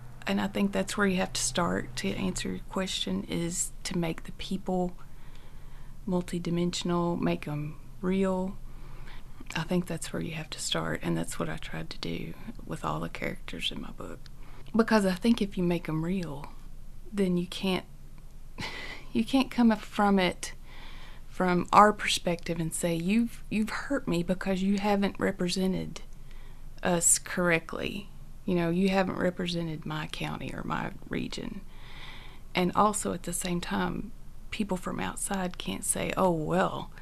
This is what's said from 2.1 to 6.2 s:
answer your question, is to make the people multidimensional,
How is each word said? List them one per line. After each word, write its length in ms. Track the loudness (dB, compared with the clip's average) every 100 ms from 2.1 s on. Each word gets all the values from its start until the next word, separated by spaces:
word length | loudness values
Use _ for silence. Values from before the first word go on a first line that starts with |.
answer 340 | 0 0 0 -2
your 80 | -4 -4
question, 540 | -2 0 -2 0 -2 0
is 420 | -2 0 0 -2 -4
to 120 | -2 0
make 260 | 0 -2
the 80 | -6
people 600 | -8 -4 -2 0 0 0 -2 -8 -8 -8 -8 -8 -8 -8 -8 -8 -8 0
multidimensional, 1120 | 0